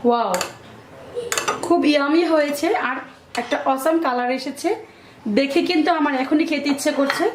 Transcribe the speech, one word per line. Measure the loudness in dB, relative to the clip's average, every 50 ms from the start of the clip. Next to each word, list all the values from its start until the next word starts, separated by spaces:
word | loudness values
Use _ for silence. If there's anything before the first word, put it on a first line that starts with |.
| 2
ওয়াও, | 2 2 2 0 -2 -2 -4 -4 -8 -10 -18 -20 -20 -20 -20 -20 -20 -20 -20 -20 -10 -10 -10 -6 -4 -4 -4 -2 -4 -4 -4 0
খুব | 2 2 4 4 4
ইয়ামি | 4 4 2 4 4 2 4 4
হয়েছে | 2 2 2 0 -2 -2 0 0 0 0 -2 -4
আর | -4 -6 -10 -14 -20 -20 -20 -8 -8 -8
একটা | -4 -2 -4 -2 0 0
অসাম | 0 2 2 2 2 2 0
কালার | 0 -2 0 -2 -2 -2 -4
এসেছে। | -4 -8 -10 -4 -4 -4 -4 -4 -8 -18 -20 -20 -20 -20 -20 -10 -6 0 2 2
দেখে | 2 4 2 0 2 2
কিন্তু | 2 2 4 2 2 2
আমার | 2 0 0 0
এখনই | 0 2 2 2 2 0
খেতে | -2 -2 0 -2 -2
ইচ্ছে | 0 0 -2 0 2
করছে। | 0 0 0 0 0 -2